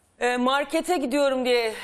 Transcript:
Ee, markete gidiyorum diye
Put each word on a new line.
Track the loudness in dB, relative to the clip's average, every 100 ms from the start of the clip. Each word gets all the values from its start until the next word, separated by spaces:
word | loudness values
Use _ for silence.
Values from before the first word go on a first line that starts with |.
| _ -4
Ee, | -2 0
markete | 0 0 0 -2 0 -2
gidiyorum | 0 0 2 2
diye | 2 2 0 -6